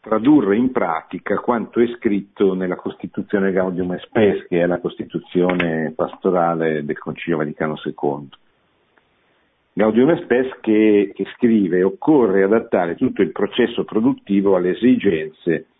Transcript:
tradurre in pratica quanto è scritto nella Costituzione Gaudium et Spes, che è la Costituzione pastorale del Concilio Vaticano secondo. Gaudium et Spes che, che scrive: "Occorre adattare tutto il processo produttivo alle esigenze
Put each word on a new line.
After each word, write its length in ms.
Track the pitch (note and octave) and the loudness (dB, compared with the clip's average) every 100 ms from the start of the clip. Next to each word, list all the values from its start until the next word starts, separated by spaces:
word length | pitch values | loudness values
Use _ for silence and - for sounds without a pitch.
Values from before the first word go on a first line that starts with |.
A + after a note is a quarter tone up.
tradurre 560 | - G#2+ A#2 D3+ G2+ G2+ | -4 -2 4 4 4 2
in 160 | B2+ | 0
pratica 640 | - F#2 D#2+ - F2 - G2 | -2 -2 -4 -8 -14 -6 -4
quanto 420 | - A#2 F#2 - | -2 -4 -2 0
è 60 | A#2+ A#2+ | 0 0
scritto 580 | A2+ G2+ G2 - G2 | -2 -2 -6 0 0
nella 200 | F#2 F#2 | 0 -4
Costituzione 800 | F2+ - - F2+ - G2 G2+ G2 | -6 -8 -12 -12 -10 -4 -2 0
Gaudium 400 | F#2 F#2 F2 F2+ | 0 -2 -2 -6
et 80 | F2+ | -6
Spes, 460 | - - G#2 F#2 - | -6 2 2 2 -2
che 120 | F2 | 0
è 60 | F2 | 0
la 140 | F2 | 0
Costituzione 1120 | F2 - - E2+ - F#2 F2+ F2+ E2+ D#2+ D#2 | -4 -8 -10 -10 -4 -2 0 0 -2 -2 -4
pastorale 920 | D#2 E2 - F#2+ F2+ E2+ E2 E2 D2+ | -4 -6 -2 -2 2 0 0 -2 -2
del 140 | D2 D2+ | -6 -8
Concilio 400 | - D2+ - D#2+ | -8 -10 -4 -2
Vaticano 380 | D2+ D#2 D#2 D2+ | -4 -4 -6 -6
secondo. 600 | - - D2 C#2+ C#2 - _ _ _ _ _ _ _ _ _ _ _ _ _ | -10 -6 -4 -4 -10 -20 _ _ _ _ _ _ _ _ _ _ _ _ _
Gaudium 380 | - A2 G#2+ C3+ | 0 2 4 4
et 140 | E3 | 2
Spes 340 | - A#2+ B2+ - | 0 0 0 -4
che, 520 | - G#2+ G#2+ G#2 G2+ | 0 4 6 4 2
che 100 | - G2 - | -4 -10 -2
scrive: 460 | A#2+ A2+ F#2+ F2+ | 2 2 2 2
"Occorre 600 | F#2+ - - D#3 A2+ F#2+ | 0 0 2 4 4 2
adattare 540 | G2 A2 A2+ G#2 F2 E2+ | 2 2 0 -2 -2 -2
tutto 260 | B2+ A#2+ | -4 0
il 80 | F#2 | -2
processo 540 | - G2+ - A#2 A#2 | 0 -4 0 -2 -2
produttivo 720 | E2+ G#2 A#2+ C3+ - G2 G2 F#2+ | -4 -2 0 -2 -2 0 2 2
alle 140 | F2+ | 0
esigenze 960 | F2 A#2 B2 G2 E2 D#2 - - D#2+ - | 0 2 2 2 -2 -4 -8 -4 -4 -4